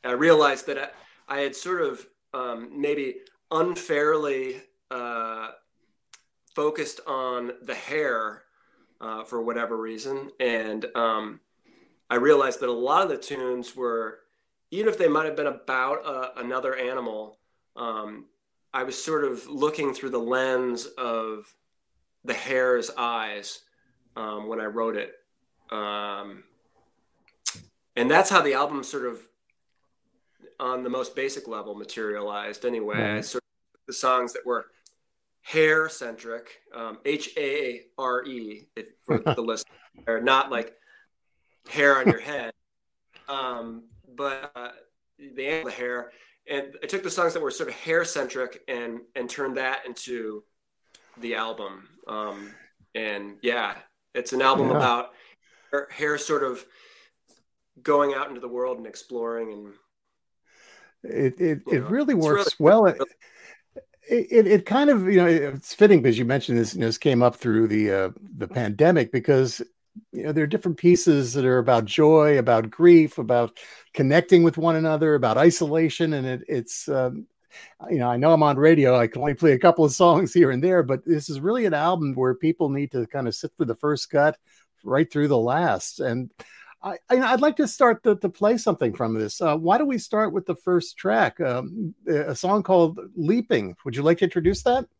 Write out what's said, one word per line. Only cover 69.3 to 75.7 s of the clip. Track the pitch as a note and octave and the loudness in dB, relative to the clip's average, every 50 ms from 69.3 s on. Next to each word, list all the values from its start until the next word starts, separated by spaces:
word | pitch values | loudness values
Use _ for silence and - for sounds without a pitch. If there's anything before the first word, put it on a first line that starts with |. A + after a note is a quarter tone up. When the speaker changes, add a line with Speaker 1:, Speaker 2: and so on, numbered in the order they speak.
| C#3 C3 C3 A#2+ - - A#2+ - _ _ _ _ _ - _ _ | 4 4 4 0 -2 -8 -12 -14 _ _ _ _ _ -20 _ _
Speaker 2:
you | - A2+ | -12 -8
know, | - D3+ | -6 -4
there | D3+ D#3+ D3+ | -2 -2 -2
are | D3 | -2
different | F3+ G#3 - F3+ D#3+ | -4 -4 -2 -4 -4
pieces | - - F3 F3 E3+ - E3+ D#3 C#3+ C3 A#2+ A#2+ | 2 4 6 6 6 6 4 4 4 2 0 -2
that | C#3 C3 | 0 2
are | B2+ B2+ B2+ | 4 4 4
about | A#2 B2 B2 A#2 A2 | 4 4 4 4 4
joy, | G2+ - - D3+ D3+ D#3+ D#3 D3+ D3+ D3 C3+ | 0 2 4 6 8 8 8 6 6 4 4
about | A#2 B2 A#2+ A2+ A2+ A2 | 4 4 4 2 2 -2
grief, | - - E3 F3 F3 E3 D#3 D3 - - | -2 6 8 10 10 10 8 6 0 -6
about | B2+ A2 B2 A#2+ A#2+ A2+ _ - - - - - - _ _ | -2 2 2 2 2 0 _ -16 -20 -20 -20 -20 -20 _ _
connecting | - C#3+ C3+ C#3+ E3+ F3 - F#3+ F3 E3 | 0 2 4 4 4 6 8 8 8 8
with | E3 - E3 | 6 4 2
one | D#3+ E3 E3 | 0 2 2
another, | D#3+ D#3+ D#3+ D#3 D3+ D#3+ D#3 D3+ | 2 2 0 0 2 2 2 4
about | C#3 B2+ A2+ A2 B2 | 4 4 2 4 6
isolation. | D3+ E3+ E3+ - E3+ D3 | 6 6 6 4 -2 0